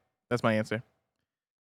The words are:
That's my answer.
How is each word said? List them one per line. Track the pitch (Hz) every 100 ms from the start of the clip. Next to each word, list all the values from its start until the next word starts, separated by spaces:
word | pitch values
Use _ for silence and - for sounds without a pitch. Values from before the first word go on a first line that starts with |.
| _ _ -
That's | 120
my | 120
answer. | 107 107 110 - _ _ _ _ _ _ _